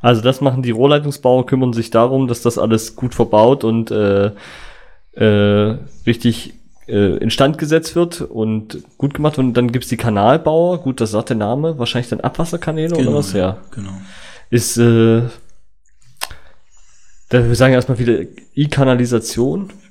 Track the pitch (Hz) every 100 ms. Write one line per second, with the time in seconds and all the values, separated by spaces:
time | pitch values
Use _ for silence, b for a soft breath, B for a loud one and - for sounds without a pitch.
0 | 120 117 117 135 139 127 123 113 139 147
1 | 147 139 127 127 123 131 127 117 110 113
2 | 120 135 131 117 120 - 113 110 - -
3 | 123 - 117 107 117 143 113 113 113 107
4 | 104 101 101 104 B B B B B B
5 | B - 110 104 104 101 104 110 - -
6 | - 120 120 110 - - - - - 202
7 | 202 - 113 - 135 156 151 160 160 170
8 | 170 - 147 110 110 110 107 - - _
9 | 143 - 151 147 131 117 123 123 - 117
10 | 117 104 107 151 160 160 175 175 135 127
11 | 113 104 - 117 104 127 160 151 117 -
12 | 127 - - - 170 175 - 160 160 165
13 | 127 147 95 98 92 104 - - 98 95
14 | B B B B B 120 - - 117 117
15 | 113 113 123 - - - - - _ -
16 | - - - b b b b - - -
17 | - - - 123 120 120 131 127 123 120
18 | 120 110 - - - - 147 139 131 123
19 | 123 117 - - 127 170 190 - _